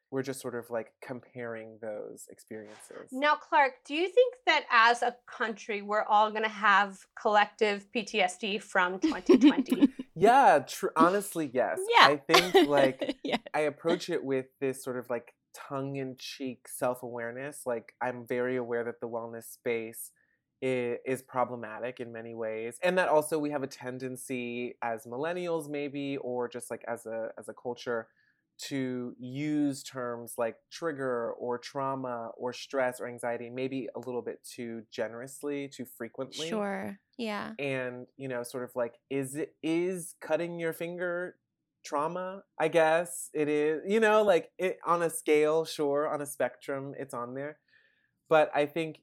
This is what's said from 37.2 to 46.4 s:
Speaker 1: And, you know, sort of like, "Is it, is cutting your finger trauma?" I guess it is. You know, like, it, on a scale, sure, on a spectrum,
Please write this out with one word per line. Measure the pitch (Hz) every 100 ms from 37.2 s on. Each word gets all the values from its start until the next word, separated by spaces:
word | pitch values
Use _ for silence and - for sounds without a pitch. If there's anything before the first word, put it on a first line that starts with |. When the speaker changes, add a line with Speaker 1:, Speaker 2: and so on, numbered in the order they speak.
| 226 208 226 220
Speaker 1:
And, | 139 131 127 123 127 -
you | 135
know, | 123
sort | 120 127
of | 123
like, | 127 117 _ -
"Is | 135 131 147
it, | - -
is | 160 165 180 185 165 -
cutting | - 156 170 170
your | 165
finger | 160 170 175 180 175 180 - _ _ _ _
trauma?" | - 143 160 180 185 196 _ -
I | 156
guess | 165 156 165 175 - -
it | 156 147
is. | 147 151 156 190
You | 220
know, | 220 220
like, | 208 170 - -
it, | 185 - 156
on | 170
a | 165
scale, | - - 151 151 160 160
sure, | - 143 143 151
on | 147
a | 139
spectrum, | -